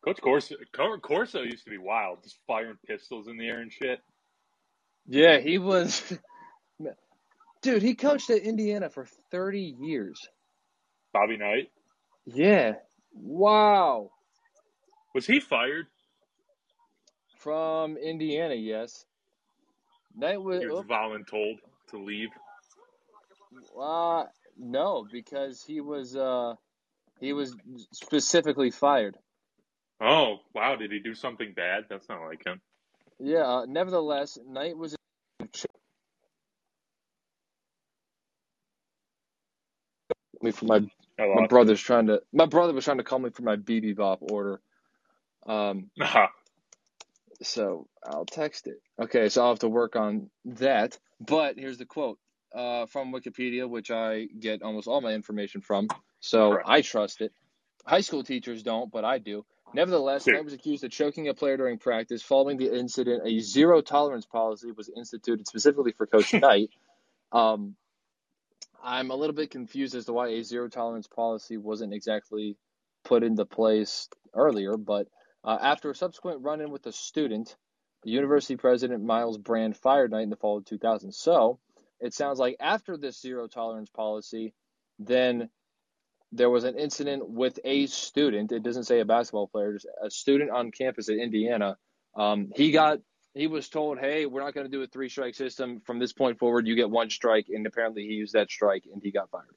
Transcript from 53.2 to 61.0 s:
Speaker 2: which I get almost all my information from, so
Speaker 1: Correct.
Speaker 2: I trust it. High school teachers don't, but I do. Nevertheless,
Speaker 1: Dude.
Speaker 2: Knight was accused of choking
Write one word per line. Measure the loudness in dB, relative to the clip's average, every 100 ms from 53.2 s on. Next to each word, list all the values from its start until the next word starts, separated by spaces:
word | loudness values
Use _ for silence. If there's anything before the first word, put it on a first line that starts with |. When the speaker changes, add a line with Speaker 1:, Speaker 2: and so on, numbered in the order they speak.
| -12 -6 -4 -4 -4
Speaker 2:
which | -8 -6
I | -4 -2 -4 -6
get | -8 -6 -6
almost | -6 -8 -2
all | -2
my | 0
information | -6 -6 -8 -6 -10
from, | -2 -2 0 -6 _ _
so | 2 6 6
Speaker 1:
Correct. | 6 4
Speaker 2:
I | 4
trust | 4 -2 -2 -4
it. | -10 _ _ _ _ _ 0
High | 2
school | 2 -6
teachers | -6 -8 -8 -8
don't, | -4 -4 -4
but | -4 -2
I | -2
do. | -4 -10 -12 _ _
Nevertheless, | -2 2 2 2 0 2
Speaker 1:
Dude. | 2
Speaker 2:
Knight | 0
was |
accused | -10 -6 -6
of | -6
choking | -2